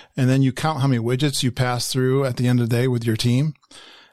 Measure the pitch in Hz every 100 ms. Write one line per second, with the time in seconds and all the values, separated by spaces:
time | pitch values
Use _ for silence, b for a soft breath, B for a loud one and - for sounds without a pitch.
0 | B - 127 135 135 123 160 151 139 120
1 | 113 127 151 135 131 - 127 123 - 131
2 | 127 135 135 123 123 123 117 120 131 120
3 | 117 110 120 123 156 - B B B B
4 | B